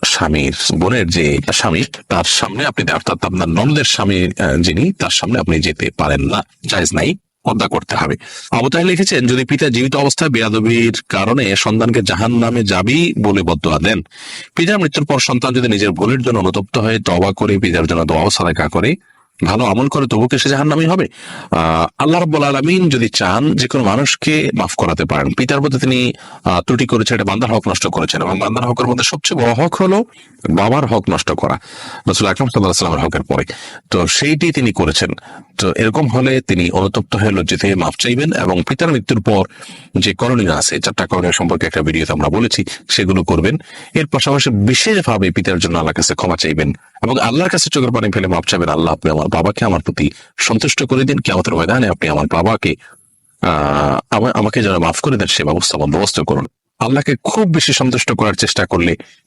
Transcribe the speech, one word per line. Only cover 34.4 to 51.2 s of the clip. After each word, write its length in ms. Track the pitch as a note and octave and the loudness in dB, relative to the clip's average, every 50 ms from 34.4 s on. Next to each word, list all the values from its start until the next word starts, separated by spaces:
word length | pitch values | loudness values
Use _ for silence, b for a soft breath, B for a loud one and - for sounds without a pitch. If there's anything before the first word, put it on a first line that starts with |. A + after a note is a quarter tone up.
| F3 E3 | 0 0
তিনি 200 | - D3 B2+ A2+ | 2 2 0 0
করেছেন। 400 | F#2+ - F2+ D2+ D2+ - F#2 - - B B B B B B B _ | 2 2 0 0 0 0 -2 -2 -4 B B B B B B B _
তো 160 | - - F#2 - | -2 -2 0 0
এরকম 340 | - A2+ A2+ G#2+ D3+ D3+ | 2 0 0 2 2 0
হলে 340 | A#2+ G#2+ C3 B2+ C3 C3 C3 | 2 2 2 2 2 2 0
তিনি 280 | - - F#2+ F2 F2 E2 | 0 0 0 0 0 0
অনুতপ্ত 460 | F#2 F#2 F#2+ G2+ - A2+ - - - | 2 0 0 0 0 -2 -2 -2 -2
হয়ে 160 | G2 G#2 G#2+ | 0 2 2
লজ্জিত 340 | G2 F#2 D#2+ - F#2+ - - | 2 0 0 0 0 0 0
হয়ে 100 | G2 G2 | 2 2
মাফ 200 | F#2 E2+ D#2+ - - | 2 0 -2 -2 -2
চাইবেন, 340 | - A#2+ A#2+ B2+ D3+ D#3+ - | -2 0 0 0 0 0 0
এবং 300 | - F2+ F#2 F#2 F2+ - - | 0 0 0 0 0 0 -2
পিতার 220 | C#3 - E3+ E3+ | -2 0 0 0
মৃত্যুর 300 | D3 A#2+ G#2 - A#2+ G#2+ | 0 0 0 0 -2 0
পর 240 | G2 A2+ G#2+ F#2+ F#2+ B B B B B B B B B - | 2 2 2 2 2 B B B B B B B B B -2
যে 160 | F#2+ F2+ G#2 F2+ | 0 0 0 0
করণীয় 380 | - A#2+ A#2+ B2+ A#2 G2+ E2+ | 0 0 0 2 2 2 2
আছে, 280 | D2+ D2 - - D2+ D2+ | 0 0 0 -2 -2 -2
চারটা 280 | - G2 F#2+ - F#2 | -4 -4 -2 -2 -2
করণীয় 240 | - F#2+ F#2 F2 F2 | 0 0 0 0 0
সম্পর্কে 360 | E2+ - F2+ E2 F#2 E2 - | 0 -2 -2 -2 0 0 -2
একটা 140 | D#2+ - - | -2 -2 -2
ভিডিওতে 320 | D2+ D#2 D#2 E2 D#2 - D#2 | 0 0 0 0 -2 -2 -2
আমরা 160 | D2+ D2 C#2+ | -2 0 0
বলেছি, 360 | E2 A2 A#2+ A2 - - F2+ B B B B - | 0 0 0 0 0 -2 -4 B B B B -4
সেগুলো 340 | - - G2 F2+ F#2+ F#2+ E2+ | -2 0 2 2 2 2 2
করবেন। 340 | - F2 D#2+ D#2+ G#2+ C#3+ - B B B B B B - | 2 2 2 2 2 0 -2 B B B B B B -2
এর 140 | D#3+ D3+ | -2 -2
পাশাপাশি 420 | - - C3 - C#3+ C3+ C#3 - C#3+ | 0 -2 -2 0 0 0 2 2 2
বিশেষভাবে 800 | A2+ G2+ G2 A#2 B2+ - - A3 G#3+ F#3+ - B2+ A2+ G2 G2 F2+ | 2 2 2 2 2 2 2 2 0 2 2 0 0 2 0 0
পিতার 280 | - A2 F2 G2+ F#2 E2+ | 0 0 0 0 0 0
জন্য 180 | E2+ E2+ E2+ | 0 0 0
আল্লাহর 180 | E2+ D#2 D#2 D#2+ | 0 -2 -2 -2
কাছে 200 | - D#2+ - - | -2 -2 -2 -2
ক্ষমা 220 | - - F2+ E2 | -2 -2 -2 -2
চাইবেন, 360 | - - D#2+ D2+ D#2 D2+ C#2 - B B B B B - | 0 -2 -2 0 0 0 0 -2 B B B B B -4
এবং 160 | A2+ C3 B2+ | -2 -2 0
আল্লাহর 300 | A#2+ A2+ B2 D#3 F#3 F#3 | 0 0 0 0 0 0
কাছে 200 | - E3 - - | 0 -2 -2 0
চোখের 220 | - D3 B2+ A#2+ | 0 0 0 0
পানি 200 | A#2+ A#2 A#2+ G#2 | 0 0 0 0
ফেলে 160 | - G#2+ F#2+ | 0 0 0
মাফ 180 | F#2 F#2 E2 - | 0 0 -2 0
চাইবেন, 240 | - - F2 E2+ D#2 | 0 0 0 0 0
"আল্লাহ, 240 | D2 D#2+ E2 E2 D#2 | 0 2 0 0 0
আপনি 180 | - - D#2+ | 0 0 0
আমার 160 | D2+ D#2 D2+ | 0 0 0
বাবাকে 380 | - - E2 E2+ G2+ G#2 - A#2+ | 0 0 0 0 0 0 0 0
আমার 160 | G#2 F2+ D2+ | 0 0 0
প্রতি 300 | - - - - D2 C#2+ B B B B B | -2 -4 -2 -2 -2 -2 B B B B B
সন্তুষ্ট 460 | - - - A2+ A2 - C#3 - - C#3+ | -4 -2 0 0 0 0 0 -2 -2 -2
করে 200 | - C3+ C3 C3+ | 0 2 2 2
দিন, 140 | C3 C#3 | 2 0
কিয়ামতের 380 | C3+ | 0